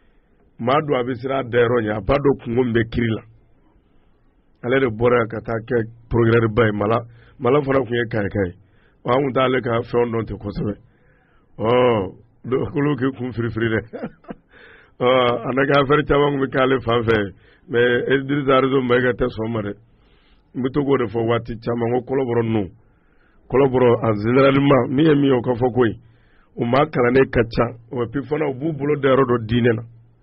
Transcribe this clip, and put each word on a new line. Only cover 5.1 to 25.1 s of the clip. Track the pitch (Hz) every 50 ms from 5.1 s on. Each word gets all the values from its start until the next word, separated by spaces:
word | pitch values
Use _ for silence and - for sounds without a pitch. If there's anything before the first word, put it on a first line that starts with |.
| 120 120
yan | 113 117
ka | - 107 107
taa | - 113 113
kɛ | 113 - 127 117 110 110 - - - -
progrès | - 120 117 113 113 117 113 113 107
ba | 117 117
ye. | 107 104
Mala, | 101 104 104 117 123 120 - - - - - - -
mala | 117 120 135 151
fana | 139 135 135 135 127
tun | 110 120
ye | 120 120 110
kaye | 117 110 101 95 87
kaye. | 104 95 87 87 - _ _ _ _ _ _ _ _ -
Wa | 120 123
an | 135
tun | 147 135 113
t'ale | 131 131 127 131 127
ka | 110 120 113 117 117
fɛnw | - - 120 120 120
dɔn | 113 113 107
ten | 104 104 -
kosɛbɛ. | - 104 95 - 135 104 101 - - _ _ _ _ _ _ _ _ _ _ _ _ _ - -
Ɔɔ, | 104 113 123 123 127 123 117 107 92 85 78 - - _ _ _ - 113
donc, | 123 - 117 104 -
k'olu | - 139 147 147 113
k'i | 127 135 127
kun | - 120 127
firifiri | 113 113 117 117 - 110 117 113
dɛ. | 110 110 113 - - 285 302 - - _ _ - - - _
<laughs> | _ _ - - - - - _ _ _ - 127
Ɔɔ, | 123 131 131 123 120 120 120
a | - 135 123
n'a | 131 139 139
ka | 143 143 139
affaire | 127 147 151
caman | 143 - 147 143 147 143 143
tun | 135
bɛ | 135 123
k'ale | 117 139 131 131 135 127
fan | 117 113 117 123 113
fɛ, | 110 113 107 101 95 90 - _ _ _ _ _ -
mais | 120 120 120 123 120 123 - -
Idirisa, | 135 139 135 135 143 147 135 135 135 131
réseau | 131 135 135 139
Maiga | 127 123 120 127 127 127 120
tɛ | - 127 123
sɔn | - 107 110
o | 113 117
ma | 113
dɛ. | 101 101 101 - _ _ _ _ _ _ _ _ _ _ _ _ _ _ -
N | 135 120
bɛ | 131
to | 123 147 143
k'o | 135 139 127
de | 120 101
fɔ | 98 117 113 113
waati | 120 117 117 - 120 110
caman, | - 123 117 120 117 113
ko | 120 127 113 -
kɔlɔbɔrɔ | 131 139 135 120 117 117 117 113
ninnu, | 110 110 95 - - - _ _ _ _ _ _ _ _ _ _ _ _ _ -
kɔlɔbɔrɔ | - 131 139 135 123 127 127 120 - 113 - 113
en | 107 101 104
généralement, | 113 123 139 135 139 135 139 139 139 139 127 104 -
min | 131 135 160
ye | 160